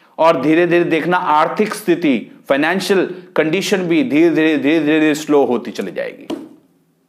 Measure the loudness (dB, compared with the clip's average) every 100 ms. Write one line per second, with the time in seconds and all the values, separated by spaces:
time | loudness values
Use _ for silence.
0 | _ 0 2 2 2 2 4 2 2 0
1 | 0 -2 2 2 0 0 -4 -2 -2 0
2 | 0 -2 -4 -18 -4 -2 0 -2 0 0
3 | 0 -6 -6 -2 -2 -2 -2 -2 0 0
4 | 0 2 2 2 0 0 0 0 2 2
5 | 2 0 0 2 2 -2 -6 -10 -8 -8
6 | -10 -12 -12 -12 -12 -20 _ _ _ _